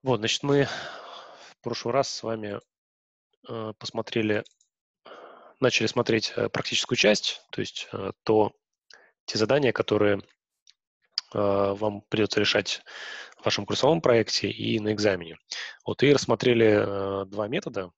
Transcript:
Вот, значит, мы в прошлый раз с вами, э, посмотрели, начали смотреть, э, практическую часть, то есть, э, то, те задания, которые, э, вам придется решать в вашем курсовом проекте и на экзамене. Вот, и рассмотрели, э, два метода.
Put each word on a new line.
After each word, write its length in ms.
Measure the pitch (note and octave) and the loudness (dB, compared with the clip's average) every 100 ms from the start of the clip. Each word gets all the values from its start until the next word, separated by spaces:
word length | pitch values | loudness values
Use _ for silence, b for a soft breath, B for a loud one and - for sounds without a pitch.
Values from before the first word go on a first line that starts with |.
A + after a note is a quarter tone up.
Вот, 180 | C3 A#2 | 0 0
значит, 240 | A2 - | 0 -2
мы 200 | C#3+ C#3+ | 2 2
в 920 | C3+ - - - - - - - - _ | 2 -2 -12 -14 -18 -18 -20 -20 -20 _
прошлый 320 | A#2 A#2 A#2+ | -8 -6 -2
раз 140 | B2+ C3 | 0 -2
с 160 | - | -6
вами, 380 | A2+ A2+ G#2 G#2 _ _ _ _ _ _ _ _ - | -6 -6 -6 -10 _ _ _ _ _ _ _ _ -12
э, 240 | A#2 A2 G#2+ | -8 -8 -10
посмотрели, 680 | - A2+ A2 A#2 G#2+ G#2+ - _ _ _ _ _ - B B B B _ | -8 -8 -4 -2 0 0 -4 _ _ _ _ _ -20 B B B B _
начали 280 | B2+ - A2 | 0 2 0
смотреть, 440 | B2 A#2 A2+ - - | 0 2 0 0 -4
э, 100 | A2 | -4
практическую 480 | - - - - B2+ | -4 -4 -4 -2 2
часть, 440 | - G#2 - - _ | 4 4 0 -8 _
то 80 | - | -8
есть, 300 | G2 - - | -8 -8 -10
э, 220 | G#2 G2 - | -8 -8 -6
то, 300 | - G#2+ G#2 _ _ _ _ b b _ - | 2 4 4 _ _ _ _ b b _ -10
те 120 | G#2+ | -2
задания, 360 | G#2+ C3+ C3 | 2 4 4
которые, 480 | - - G#2 G#2 G2+ - _ _ _ _ _ _ _ _ - _ | 0 0 2 2 2 -6 _ _ _ _ _ _ _ _ -14 _
э, 400 | G#2+ G2+ G2 G2 | -2 2 2 0
вам 300 | G2+ G#2+ G2+ | 0 -4 -4
придется 360 | _ A#2 G#2 - | _ 0 2 2
решать 420 | G2+ G#2+ G2 - B B B B B - | 2 0 -2 -8 B B B B B -6
в 60 | |
вашем 220 | - - G2+ | -4 -2 -4
курсовом 340 | G2+ C3 E3 | 2 2 4
проекте 500 | D3 A#2 G#2+ - G2+ | 4 4 2 -2 -4
и 300 | A2 A2 A2+ | -4 -4 -2
на 140 | G#2+ | -2
экзамене. 440 | G#2 G#2 F#2 E2 E2 _ B B B - | 0 0 0 -6 -16 _ B B B -8
Вот, 160 | - | 2
и 120 | C#3 | 4
рассмотрели, 1120 | C#3 - A2+ B2+ A#2 A2 G#2 G#2 G2 G2 G2 | 4 2 2 4 6 6 6 2 -2 -4 -4
э, 20 | G2 | -6
два 240 | G2+ G#2 | -6 -4
метода. 420 | D#3 E3 G#2 F2+ | -4 -6 -8 -8